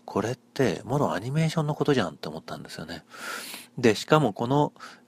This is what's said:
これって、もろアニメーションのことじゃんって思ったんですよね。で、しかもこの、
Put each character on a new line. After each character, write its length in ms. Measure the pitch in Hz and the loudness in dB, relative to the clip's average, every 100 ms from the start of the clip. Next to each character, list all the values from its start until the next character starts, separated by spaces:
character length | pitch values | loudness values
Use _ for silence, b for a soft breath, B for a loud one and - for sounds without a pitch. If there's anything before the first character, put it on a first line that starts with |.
| - | -6
こ 160 | 98 | -4
れ 100 | 107 | -2
っ 40 | 127 | -6
て、 460 | _ - 127 - | _ 0 0 0
も 160 | 110 143 | -2 0
ろ 140 | 98 | 2
ア 60 | 85 | 0
ニ 120 | 123 | -2
メ 140 | 156 160 | 0 0
ー 40 | |
シ 80 | 165 | 0
ョ 60 | |
ン 40 | 151 | -2
の 80 | 143 | 0
こ 100 | 147 | 2
と 80 | |
じ 80 | 131 | 2
ゃ 40 | 82 | 2
ん 80 | |
っ 20 | - | -4
て 120 | 78 | -10
思 120 | 80 | -10
っ 40 | |
た 120 | - 76 | -10 -12
ん 80 | |
で 60 | - | -12
す 60 | - | -12
よ 100 | 80 | -12
ね。 180 | - - B B B B B B - | -12 -14 B B B B B B 2
で、 180 | 117 101 | 4 4
し 100 | - | 4
か 140 | 156 | 4
も 120 | 120 | 4
こ 160 | - 120 | 0 0
の、 260 | 143 143 - B B | 2 2 -2 B B